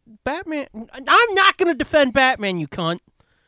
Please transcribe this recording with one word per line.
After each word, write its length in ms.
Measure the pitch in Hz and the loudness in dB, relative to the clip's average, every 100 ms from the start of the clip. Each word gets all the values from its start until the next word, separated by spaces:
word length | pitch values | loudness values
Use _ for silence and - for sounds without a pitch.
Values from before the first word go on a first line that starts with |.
| _ 214 | _ -12
Batman, 440 | - 302 359 311 277 | -8 -8 -8 -8 -10
I'm 600 | 220 226 247 269 349 466 392 | -14 -18 -10 2 4 4 4
not 220 | 381 - | 2 2
gonna 160 | 349 277 | 0 0
defend 380 | 294 311 277 | 0 2 2
Batman, 460 | 240 262 254 208 180 | 2 2 0 -4 -4
you 80 | 151 | -6
cunt. 320 | - 165 175 _ _ _ _ | -6 -6 -6 _ _ _ _